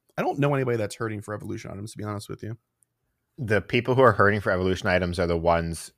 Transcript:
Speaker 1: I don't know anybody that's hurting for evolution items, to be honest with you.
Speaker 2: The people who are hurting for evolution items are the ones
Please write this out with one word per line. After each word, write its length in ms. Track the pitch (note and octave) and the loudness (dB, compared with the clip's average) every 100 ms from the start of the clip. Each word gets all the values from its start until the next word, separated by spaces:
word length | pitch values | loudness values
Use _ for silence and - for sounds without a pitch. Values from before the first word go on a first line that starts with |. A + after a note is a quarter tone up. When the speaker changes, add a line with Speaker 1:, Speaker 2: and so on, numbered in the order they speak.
| _ - | _ -6
Speaker 1:
I 40 | |
don't 180 | C4 F4+ | -4 0
know 140 | C#3+ C#3 | 0 0
anybody 200 | B2+ A#2 | 0 -2
that's 180 | G#2 - | -4 -6
hurting 260 | A2+ G#2+ | -8 -8
for 120 | G2+ | -10
evolution 360 | G#2 G2+ G2+ - | -10 -10 -10 -10
items, 200 | F#2+ G#2+ | -12 -12
to 60 | - | -10
be 60 | |
honest 260 | G#2 G#2 - | -10 -8 -10
with 120 | G#2+ | -12
you. 140 | G#2+ A2 _ _ _ _ _ _ _ - | -12 -14 _ _ _ _ _ _ _ -10
Speaker 2:
The 240 | A2 G#2 | -2 0
people 340 | - B2 A#2+ B2+ | 0 0 2 6
who 60 | |
are 100 | B2+ | 6
hurting 300 | G2+ G2+ G#2 | 8 4 4
for 100 | G#2+ | 0
evolution 360 | F#2 F#2 F#2 G#2 | 0 0 0 2
items 300 | F2+ F2+ F2 | 2 0 0
are 100 | E2+ | 0
the 100 | E2+ | 0
ones 560 | E2 E2+ E2 D#2+ - | 2 2 0 -6 -12